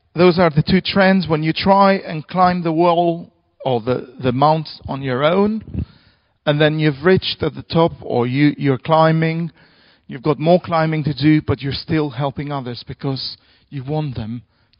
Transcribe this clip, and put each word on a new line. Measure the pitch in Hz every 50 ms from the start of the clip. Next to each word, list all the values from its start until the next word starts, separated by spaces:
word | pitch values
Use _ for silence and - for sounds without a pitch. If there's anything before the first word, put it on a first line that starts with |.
| _ _ _
those | 147 175 185 165 180
are | 185 165
the | 139 156 -
two | - 180 185 -
trends. | - - 202 190 190 190 190 170 151
When | 160 151 156
you | 160 156
try | - - 196 196 196 196 196 196
and | 190 - - - 156 147
climb | - - 185 185 180 180 180 170
the | 165 160
wall | 160 170 175 170 170 175 170 165 170 - - _ _ _ _ _ _ -
or | 135 127 117
the, | 107 127 123 120 - - - - 123
the | 127 120
mount | 131 143 151 156 160 151 - - - -
on | - 143 135 139
your | 135 127 123 143
own, | 156 175 190 202 214 220 220 - - - - - - _ _ _ _ _ _ _ _ _ _ _
and | 147 147 147
then | 156 151 151 156
you've | 151 156 143 131 143
reached | 180 190 185 - - - - -
at | 156 131
the | 135 127
top, | - - 165 165 170 151 - -
or | - - 120 120
you, | 127 127 139 147 147 - -
you're | 147 139 135 120
climbing, | - - 160 156 160 160 160 160 160 160 160 165 170 160 - _ _ _ _ _ _ _ _ _ _
you've | - 147 135 117
got | 160 147 117
more | 147 165 175 180 -
climbing | - 175 160 160 160 160 156 143
to | 151 147
do, | 123 139 156 156 156
but | 151 - 147 127
you're | 131 139 127
still | - - - 165 160 151 147
helping | 127 117 147 139 127 - 147 143
others | 147 139 127 123 120 - -
because | - - - - 139 135 127 - - - - _ _ _ _ _ _
you | - 143 123
want | 135 151 156 156 147 120
them | 123 113 107 117 123 - _ _ _ _ _ _ _